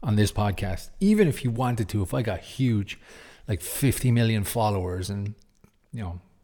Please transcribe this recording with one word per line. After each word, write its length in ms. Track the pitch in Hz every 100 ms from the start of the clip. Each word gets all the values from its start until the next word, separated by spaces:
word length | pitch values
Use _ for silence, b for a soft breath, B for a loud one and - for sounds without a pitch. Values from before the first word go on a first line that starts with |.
on 140 | - 107
this 140 | 101
podcast, 600 | - 104 92 98 92 - -
even 260 | 190 214 185
if 120 | -
he 100 | 127
wanted 400 | 113 127 117 107
to. 120 | 107
If 120 | 95
I 80 | -
got 180 | 110 95
huge, 580 | - - 131 110 98 - B B B B -
like, 120 | 101
fifty 500 | - - 139 - 127
million 340 | 120 113 110
followers 680 | 98 120 110 101 90 90 92
and, 240 | 101 101 107 _ _ _ _ _
you 100 | 117
know 180 | 98 87 _ _